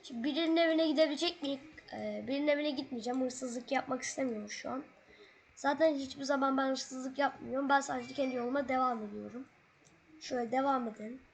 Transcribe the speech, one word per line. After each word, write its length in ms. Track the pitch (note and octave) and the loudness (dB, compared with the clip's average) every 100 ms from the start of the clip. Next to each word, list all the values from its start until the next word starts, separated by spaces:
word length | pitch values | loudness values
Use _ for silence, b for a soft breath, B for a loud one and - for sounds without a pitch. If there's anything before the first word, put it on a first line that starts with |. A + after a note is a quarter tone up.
Şimdi 200 | - A#3+ | -10 -4
birinin 340 | C4 C#4 E4 D#4+ | -2 2 4 6
evine 300 | E4 D#4+ D#4+ | 6 6 4
gidebilecek 560 | C#4+ D#4 C#4+ E4+ F4 | 6 4 4 -2 -2
miyim? 300 | C#4 C4+ - - - | -4 -4 -8 -20 -12
Ee, 300 | G#3+ G#3+ G#3 G#3+ | -8 -6 -6 -2
birinin 200 | C#4 D4 | 0 2
evine 240 | D4 D4+ | 2 2
gitmeyeceğim. 500 | C4+ C#4 A#3+ A3+ C4 | -2 -6 -6 -2 0
Hırsızlık 500 | B3+ - B3+ A#3+ - | -2 -2 -6 -6 -2
yapmak 300 | C4 - B3+ | -2 0 -4
istemiyorum 480 | - - C4 G#3+ G#3 | -4 -4 -2 -4 -8
şu 200 | - A3+ | -8 -6
an. 140 | B3+ - - B B B B B | -6 -8 -20 B B B B B
Zaten 400 | - C4+ C#4+ D#4+ | -2 -2 4 4
hiçbir 280 | C#4 C4 C#4+ | 4 -4 -8
zaman 340 | C4+ C#4 C4+ C4+ | 0 2 4 4
ben 120 | C4+ | 2
hırsızlık 480 | C4 - C4 C4 C4+ | 0 -4 -8 -6 0
yapmıyorum. 520 | C#4 - A#3 C4 C#4 | 0 0 -6 -2 4
Ben 120 | C#4 | 4
sadece 320 | C4+ C4+ A#3+ | 4 -6 -4
kendi 220 | C4+ C4 | -2 0
yoluma 320 | B3 A#3+ C#4 C#4 | 0 0 0 2
devam 360 | C4 B3+ A#3 | 2 2 0
ediyorum. 440 | G#3 G#3 G#3 A#3 C#4 _ _ _ - - _ - | -4 -8 -10 -12 -14 _ _ _ -20 -20 _ -16
Şöyle 300 | - B3+ A#3 | -6 -4 0
devam 360 | B3+ C#4 C4 A3+ | 2 2 2 -2
edelim. 340 | G#3 G#3+ C4 - | -8 -12 -12 -16